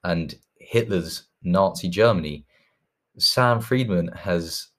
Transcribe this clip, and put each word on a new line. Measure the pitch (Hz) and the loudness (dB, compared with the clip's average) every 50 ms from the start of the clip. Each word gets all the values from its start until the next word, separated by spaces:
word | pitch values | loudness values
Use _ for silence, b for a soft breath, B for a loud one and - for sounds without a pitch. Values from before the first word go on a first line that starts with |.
| - | -2
and | 90 85 85 82 - - - _ _ _ _ | -2 -2 -2 -4 -6 -10 -18 _ _ _ _
Hitler's | - - - 117 110 113 101 90 85 82 - - - _ _ _ | -18 0 0 0 0 2 -2 -2 -2 -4 -10 -14 -16 _ _ _
Nazi | - 90 87 95 98 95 - - - 90 | -2 0 2 4 2 2 0 -4 -6 -4
Germany, | 87 98 110 120 110 90 78 76 73 71 - _ _ _ _ _ _ _ _ _ _ _ _ _ _ | 2 4 4 4 4 2 -2 -6 -10 -10 -16 _ _ _ _ _ _ _ _ _ _ _ _ _ _
Sam | - - - - - 127 123 120 113 | -2 -2 0 2 4 4 4 2 2
Friedman | 117 - 131 127 127 113 95 87 85 82 | 0 0 0 0 2 2 0 0 0 -2
has | - - - 95 90 85 85 82 - - - _ _ | -6 -10 -4 -2 -2 -2 -2 -4 -8 -12 -12 _ _